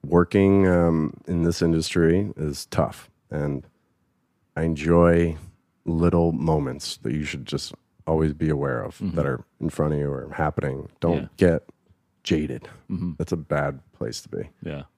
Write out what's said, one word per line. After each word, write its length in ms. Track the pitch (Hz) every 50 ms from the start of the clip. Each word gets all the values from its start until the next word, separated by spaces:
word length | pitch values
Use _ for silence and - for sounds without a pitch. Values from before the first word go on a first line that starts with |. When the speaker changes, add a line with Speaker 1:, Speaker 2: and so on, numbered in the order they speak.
| -
Speaker 1:
working, 600 | 71 82 87 87 - - 101 98 98 98 98 95
um, 480 | 92 90 87 85 85 82 80 78 - - - -
in 160 | - 90 87 82
this 200 | 85 82 - 87
industry 720 | 85 82 80 80 - - 90 82 80 85 95 101 104 -
is 300 | - 78 76 69 - -
tough, 440 | _ - - 78 - - - - _ _ _ _ _
and 360 | - 73 73 73 71 67 - - _ _ _ _ _ _ _ _ _ _ _ _ _ _ _ _ _
I 60 | 76 80
enjoy 720 | 82 82 71 73 80 85 85 85 85 85 85 85 85 80 78 - - _ _ _ _ _ _ _
little 480 | - 85 80 82 85 82 85 85 85 82
moments 680 | - 69 82 78 76 71 64 64 71 - - - -
that 140 | - 57 65
you 120 | 78 76
should 220 | 73 - 71 64
just 280 | - 73 69 - - - _ _ _ _ _ -
always 260 | - 80 80 80 78 71
be 160 | 78 80 78
aware 340 | 76 69 69 69 64 60 -
of 160 | - - -
Speaker 2:
Mm-hmm. 180 | - 92 82
Speaker 1:
that 100 | 82 71
are 180 | 69 65 58 - _ _ _
in 100 | - 80
front 240 | - - 78 76 76
of 60 | 73
you 100 | 71 71
or 180 | 69 65 65 67 73
happening. 540 | - 82 76 76 - - 67 65 69 76 - _ _
Don't 220 | - 85 85 76 -
Speaker 2:
Yeah. 60 | - _
Speaker 1:
get 320 | - 95 90 82 76 _ - - _ _ _ _ _ _ _ _ _ _
jaded. 440 | - 87 78 76 - 65 - - - - - _ _
Speaker 2:
Mm-hmm. 220 | 95 87 92 90 80 -
Speaker 1:
That's 140 | - - 95
a 40 |
bad 440 | 82 76 _ 76 73 73 71 69 65 _ _ _
place 280 | _ - 60 - - -
to 60 | -
be. 220 | - - - - _ _ -
Speaker 2:
Yeah. 200 | 82 73 71 71 _ _